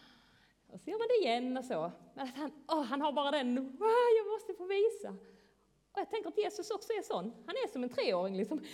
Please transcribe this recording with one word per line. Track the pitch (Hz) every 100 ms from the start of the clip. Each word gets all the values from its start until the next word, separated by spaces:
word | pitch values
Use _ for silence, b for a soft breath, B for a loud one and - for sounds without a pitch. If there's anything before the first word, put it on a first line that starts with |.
| B B B B B B _
Och | 185
så | -
gör | 427
man | 453
det | 480 302
igen | 233 254 254
och | 254
så. | 185 165 - -
Men | - 262
att | 254
han, | 294 - -
åh, | 311
han | 247 277
har | 302
bara | 277 277
den, | 294 247 247
"Wow, | 269 262 427 466 480 440
jag | 415
måste | 427 -
få | 370 359
visa." | 392 440 - 202 190 B B B B B _ _
Och | -
jag | 359
tänker | 440 339
att | 415
Jesus | 415 415 -
också | 403 -
är | 427
sån. | - 196 196 - -
Han | 508
är | 494
som | 269
en | 247
treåring | 370 370 180 190 190
liksom. | 190 311 B